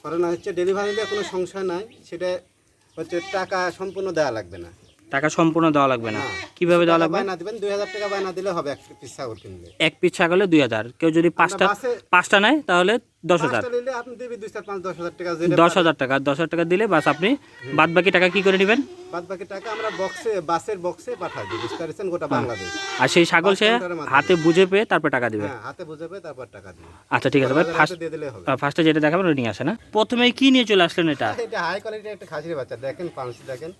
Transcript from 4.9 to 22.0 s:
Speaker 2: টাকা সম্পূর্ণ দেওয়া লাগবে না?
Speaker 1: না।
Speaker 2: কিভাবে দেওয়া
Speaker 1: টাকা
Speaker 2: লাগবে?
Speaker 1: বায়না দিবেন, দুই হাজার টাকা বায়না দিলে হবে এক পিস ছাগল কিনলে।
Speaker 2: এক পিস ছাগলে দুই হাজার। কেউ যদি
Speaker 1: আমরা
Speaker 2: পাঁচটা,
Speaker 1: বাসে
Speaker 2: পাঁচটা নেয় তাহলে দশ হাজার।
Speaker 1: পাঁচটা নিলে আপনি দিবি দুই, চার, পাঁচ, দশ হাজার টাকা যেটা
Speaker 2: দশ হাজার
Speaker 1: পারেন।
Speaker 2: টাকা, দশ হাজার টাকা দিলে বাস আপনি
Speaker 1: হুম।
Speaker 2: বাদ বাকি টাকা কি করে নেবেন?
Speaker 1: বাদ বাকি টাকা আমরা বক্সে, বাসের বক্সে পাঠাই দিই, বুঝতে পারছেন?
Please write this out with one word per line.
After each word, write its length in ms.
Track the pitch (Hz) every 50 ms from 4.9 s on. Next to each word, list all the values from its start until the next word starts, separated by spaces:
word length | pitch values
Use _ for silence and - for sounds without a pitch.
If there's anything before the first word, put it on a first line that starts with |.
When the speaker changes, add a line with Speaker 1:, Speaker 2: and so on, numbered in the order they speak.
| _ _ _ -
Speaker 2:
টাকা 180 | - 139 147 156
সম্পূর্ণ 420 | - - 170 160 156 165 165 160
দেওয়া 180 | 147 143 139 135
লাগবে 220 | 127 120 113 113
না? 80 | 107 107
Speaker 1:
না। 60 | 104 110 - - - - _
Speaker 2:
কিভাবে 280 | - 180 170 175 170 175
দেওয়া 140 | 170 170 165
Speaker 1:
টাকা 0 |
Speaker 2:
লাগবে? 140 | 165 156
Speaker 1:
বায়না 240 | 175 202 233 196 185
দিবেন, 220 | 160 170 208 233 220
দুই 120 | 190 202
হাজার 160 | 202 202 208 190
টাকা 160 | 185 208 208 196
বায়না 240 | 196 196 190 190
দিলে 180 | 175 190 185 202
হবে 200 | 175 170 143 143
এক 80 | 135 - - - - _
পিস 160 | 147 123 -
ছাগল 180 | - 139 120 110
কিনলে। 360 | - - 104 92 90 85 85 - _
Speaker 2:
এক 160 | 165 160 - _
পিস 120 | - 175
ছাগলে 340 | - - 185 165 175 190 208
দুই 140 | 185 165 156
হাজার। 240 | 135 117 113 110 107 120 - _
কেউ 120 | 165 165
যদি 180 | 156 165 165 170
Speaker 1:
আমরা 80 | -
Speaker 2:
পাঁচটা, 300 | - 170 160 196 180 190
Speaker 1:
বাসে 240 | 190 202 - - 247 240 196 _ _
Speaker 2:
পাঁচটা 300 | - 180 175 - - 196
নেয় 220 | 202 220 294 311
তাহলে 360 | 269 - 180 175 180 190 226 262 _ _ _ _ -
দশ 140 | 160 180 170
হাজার। 220 | 160 139 123 113
Speaker 1:
পাঁচটা 160 | - 247 240 240
নিলে 120 | 240 262
আপনি 260 | 262 240 240 254 240
দিবি 200 | 202 254 240 240
দুই, 120 | 196 208 202
চার, 140 | - 214
পাঁচ, 160 | 180 196 202 190
দশ 160 | 170 185 170
হাজার 160 | 156 170 170 - -
টাকা 160 | 165 175 170
যেটা 220 | 156 170 175 151
Speaker 2:
দশ 160 | 147 165 175 180
হাজার 180 | 196 170 165 147
Speaker 1:
পারেন। 0 |
Speaker 2:
টাকা, 240 | - 139 123 135 139
দশ 120 | 139 143
হাজার 160 | 139 143 165
টাকা 180 | 151 - 165 170
দিলে 220 | 165 180 190 220
বাস 200 | 214 180 156 -
আপনি 220 | 165 139 147 175 214
Speaker 1:
হুম। 480 | 285 - - - - - - 131 139
Speaker 2:
বাদ 140 | 151 156 165
বাকি 200 | 165 180 175 190
টাকা 180 | 185 175 180 180
কি 140 | 170 202
করে 160 | 185 190 190 190
নেবেন? 240 | 196 190 226 262 269 - - - - -
Speaker 1:
বাদ 120 | 175 175 170 170
বাকি 160 | 190 175 190
টাকা 260 | - 196 196 190 226
আমরা 180 | 214 220 220 220 185 165
বক্সে, 420 | 190 185 - - - 233 214 185
বাসের 380 | 160 147 170 165 - - 214 185
বক্সে 380 | 170 180 165 - - - 240 180
পাঠাই 260 | 180 156 - 135 104 -
দিই, 80 | - -
বুঝতে 180 | - - - -
পারছেন? 320 | 170 156 - -